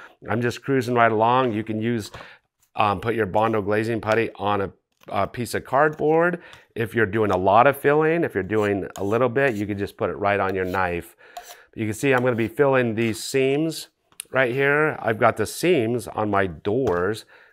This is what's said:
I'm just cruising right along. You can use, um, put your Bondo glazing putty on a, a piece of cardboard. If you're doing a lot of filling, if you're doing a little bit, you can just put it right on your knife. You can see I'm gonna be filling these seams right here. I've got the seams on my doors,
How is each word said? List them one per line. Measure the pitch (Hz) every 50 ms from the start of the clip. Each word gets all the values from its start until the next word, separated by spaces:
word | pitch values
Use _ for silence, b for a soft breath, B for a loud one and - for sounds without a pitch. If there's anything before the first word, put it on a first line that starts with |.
| B B B B B -
I'm | 104 117 120
just | 120 113 - -
cruising | - 135 131 113 120 123
right | 120 117 113
along. | 113 107 110 117 120 131 131 123 104
You | 107 107
can | 110 110 110 110
use, | 117 120 113 98 - - B B B B B B _ _ _ _ _ -
um, | - 110 104 101 90
put | - 113 110
your | 113 110
Bondo | 92 82 107 107 113 113 110 98
glazing | 98 104 107 113 110 117 110
putty | 101 107 110 113 113 - -
on | - 95 101 104 98
a, | 98 92 - _ _ _ _ _ _ -
a | - 101 98
piece | 92 - 123 120 - -
of | 98 92
cardboard. | - 123 135 151 156 151 - - 151 156 165 170 175 175 170 B B B B B B B
If | 107 117 104 -
you're | 117 113
doing | 98 95 110 107 101 95
a | 90
lot | 92 98 98 110 123
of | 143 135
filling, | - - 139 147 151 156 156 165 170 156
if | 123 -
you're | 101 92
doing | 90 107 110 104 104 101 98 90 - -
a | - 95
little | 101 107 117 131 123
bit, | 117 135 139 139 113
you | 101 107
can | 101 104 98
just | 98 92 -
put | - 113 95
it | 82
right | - 101 101 101 98
on | 98 95 98
your | 95 92
knife. | 92 92 95 92 90 87 85 85 - - B B B B B B B B B B B B
You | - 113
can | 107 107
see | - - 139 131
I'm | 123 123
gonna | 127 120
be | 110 113
filling | 104 - - 147 139 135 131 123 117 110
these | 107 117 113 104 -
seams | - - - 135 131 131 135 143 160 165 151 - - - _ _ _ _ _ - - _
right | - 127 131 120 120
here. | 135 139 139 143 147 156 156 123 -
I've | - 113 113 107
got | 120 113 110
the | - 107
seams | 98 - - - 170 185 143 110 113 120 123 104 -
on | - - 107 104
my | 101 98 98 92
doors, | 80 73 - 101 101 131 135 110 87 87 87 95 110 110 - b b b b b